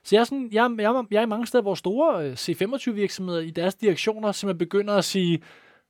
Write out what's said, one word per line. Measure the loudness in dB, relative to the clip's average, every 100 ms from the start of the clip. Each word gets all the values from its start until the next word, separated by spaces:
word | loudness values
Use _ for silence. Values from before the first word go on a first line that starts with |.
Så | 2 4
jeg |
er | 4
sådan, | -2 -2
jeg, | 2 2 2
jeg, | 0 0 0
jeg | 0
er | 0
mange | -2 0
steder, | 0
hvor | 0 -2
store, | -2 2 2 2 -4
øh, | -6
C | -6 -2
femogtyve | -2 -2 -4 -2
virksomheder | -2 -4 -4 -4
i | -4
deres | -2 -2 2
direktioner | 0 2 -2 -2 -4
simpelthen | -2 -4 -2
begynder | 0 0 2
at | 0 2
sige, | 0 2 0 -2 -20 _ _